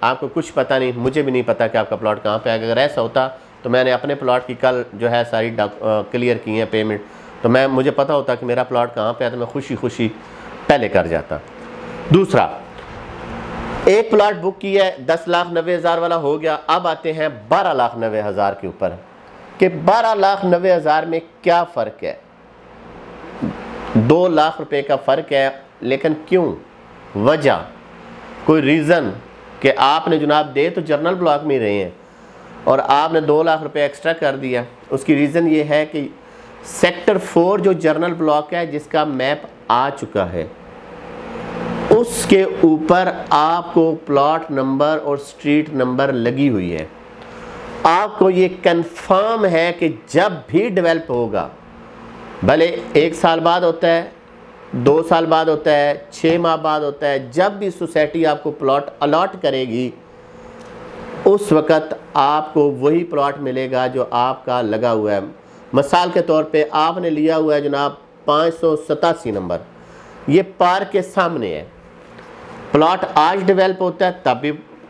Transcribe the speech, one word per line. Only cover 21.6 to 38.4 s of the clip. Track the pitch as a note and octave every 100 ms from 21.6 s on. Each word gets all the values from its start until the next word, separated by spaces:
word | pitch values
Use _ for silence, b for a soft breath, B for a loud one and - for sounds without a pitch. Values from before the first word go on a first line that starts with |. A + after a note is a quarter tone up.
फ़र्क | E3+ B2+ A2 -
है। | E2 - - - - - - - - - - - - - - - - - - A2+
दो | A2+ E3 F3+
लाख | D3+ D#3 D#3+
रुपए | D3 C#3+
का | C#3 C3+
फ़र्क | - C#3 -
है, | C#3 C3+ - - -
लेकिन | A#2+ C3+ D#3+ D3+ -
क्यों, | F#3 D3+ D#2+ - - - - - G2+
वजह, | A#2+ D#3 C#3 F2 D#2+ - - - - - - - -
कोई | D#3
रीज़न | C#3 D#3+ D3 E3+ A2 A2 - - - -
कि | C3+
आपने | - C3+ D#3 E3 D#3
जनाब | D3 D3+ D3
दे | C3+ D#3+
तो | F3+
जनरल | D#3 D3 E3
ब्लॉक | F#3 E3+ D3
में | D3+ C3+
रहे | G#2+ G2+
हैं | F2+ - - - - - - - -
और | C3+
आपने | - C#3 D#3+ D#3+
दो | D3 D3+
लाख | E3 D#3
रुपए | D3 D3
एक्स्ट्रा | C#3+ - E3
कर | E3 D3 C3+
दिया। | C3+ B2 A#2+ - -
उसकी | C3+ -
रीज़न | C#3+ D3 E3 E3+
ये | D#3
है | D3 D3+ D3+
कि | D#3 C3 - B B B B - -
सेक्टर | F3 F3 - F#3
फ़ोर | F#3 F3 F3 G#3
जो | F#3+
जनरल | E3+ D#3 D3+ F3
ब्लॉक | E3 D#3 D3